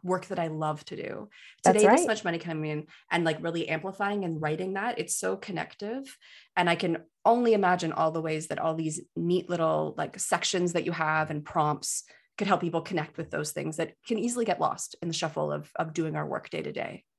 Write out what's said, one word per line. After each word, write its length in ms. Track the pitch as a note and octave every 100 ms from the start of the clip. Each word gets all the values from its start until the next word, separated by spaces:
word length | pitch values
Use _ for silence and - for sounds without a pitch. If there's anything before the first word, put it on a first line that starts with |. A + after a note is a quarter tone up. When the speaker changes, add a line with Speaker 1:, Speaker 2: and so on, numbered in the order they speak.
Speaker 1:
work 240 | F3+ F#3 -
that 100 | F3+
I 80 | E3
love 400 | D#3 D#3 D3+ -
to 100 | F#3
do. 320 | - - G#3 - - -
Speaker 2:
That's 160 | F#3+ G#3
Speaker 1:
Today, 80 | G#3
this 100 | C#4
Speaker 2:
right. 60 | F4
Speaker 1:
much 160 | G#3+
money 140 | F3+ E3+
came 260 | E3+ D#3 D#3
in," 200 | D3+ D3+ - -
and, 140 | F3 E3
like, 160 | D#3
really 260 | E3 E3 E3
amplifying 580 | D#3+ F#3+ F#3+ G3+ G#3 F3+
and 140 | D#3+
writing 340 | D#3 D#3+ F#3
that. 260 | G3 A#3 A#3
It's 160 | F3 -
so 200 | F#3 G3
connective. 760 | - E3+ D#3+ - G3+ C4 C4+ - - - - -
And 140 | F3
I 60 | E3+
can 280 | F3+ E3 - _ A3
only 280 | A#3+ A#3+
imagine 380 | G#3+ F#3 F3 E3
all 200 | - D#3+
the 100 | D#3+
ways 240 | D#3+ D#3 E3
that 100 | -
all 160 | E3 D#3+
these 260 | D#3 D#3 - E3+
neat 340 | E3+ F3+ F3
little, 460 | F3 D#3+ D#3 D#3 -
like, 220 | - -
sections 540 | - - - F#3 F3
that 120 | E3+ -
you 60 |
have 400 | E3 D#3 D#3 D#3
and 120 | D3+
prompts 600 | D3 E3+ D3+ C#3+ - - - - _ -
could 100 | G#3
help 140 | E3+
people 200 | E3+ D#3+
connect 360 | E3 F3 D3+ -
with 140 | -
those 200 | D3 D3+
things 240 | - D3 D#3
that 180 | E3 - -
can 140 | A3
easily 260 | A#3+ A#3+ A3+
get 160 | -
lost 340 | - - - -
in 60 | F3
the 80 | D#3+
shuffle 360 | D#3+ D3+ D3+
of, 200 | D3 D3 -
of 180 | D#3+
doing 220 | D#3 D#3+ D3+
our 120 | D3+
work 240 | - -
day 100 | D#3
to 100 | D3
day. 320 | - - - _